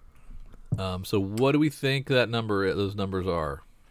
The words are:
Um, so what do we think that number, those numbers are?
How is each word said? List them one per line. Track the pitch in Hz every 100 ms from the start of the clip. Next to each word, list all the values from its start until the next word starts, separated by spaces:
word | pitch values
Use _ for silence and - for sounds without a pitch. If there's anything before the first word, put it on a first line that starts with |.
| - - - - - - - -
Um, | 95 92
so | 92 107
what | 98 107 131
do | 143
we | 156
think | - 135 135 131
that | 131 113
number, | 117 113 101 95
those | 80 101
numbers | 104 98 95 92
are? | 85 76 69 - - -